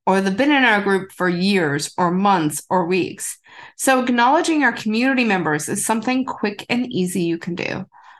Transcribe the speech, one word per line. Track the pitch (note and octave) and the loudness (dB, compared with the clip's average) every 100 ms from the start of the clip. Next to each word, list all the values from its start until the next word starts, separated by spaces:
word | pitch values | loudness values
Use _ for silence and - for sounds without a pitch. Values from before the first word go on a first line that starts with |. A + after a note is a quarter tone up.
| - | 0
or | F#3+ | 0
they've | G3 | 2
been | F#3+ C#4 | 0 2
in | C#4+ | 4
our | B3 G#3 | 4 4
group | G3+ F#3+ F#3+ | 2 0 -2
for | - F3+ | -4 -2
years | F3 F#3 G3+ D#3 C#3 C#3 - | 0 2 2 0 -2 -4 -2
or | F3+ | 0
months | F3+ G3+ F#3+ D3+ D3 - | 2 2 2 0 -4 -2
or | F#3 E3+ | -2 0
weeks. | F#3 - - - - _ - - - | 0 -2 -6 -12 -14 _ -20 -20 -6
So | - C4 | 0 2
acknowledging | B3 A#3+ A#3+ D4+ D#4+ D#4 | 2 2 4 4 2 2
our | C4 | 0
community | - A3 A3 B3+ C4 | 0 -2 0 0 2
members | A#3 F#3+ D#3 D3+ - | 2 0 0 -2 -2
is | G3+ | -4
something | - A3 A3 B3+ | -2 -2 -2 -2
quick | B3+ - G#3 G#3 - | -4 -4 -6 -6 -4
and | A#3+ B3 | -4 -2
easy | - F3+ F#3 | -2 -2 -2
you | E3+ E3 | -2 -4
can | - | -6
do. | F3 - - F#3+ _ - | -6 -6 -8 -10 _ -20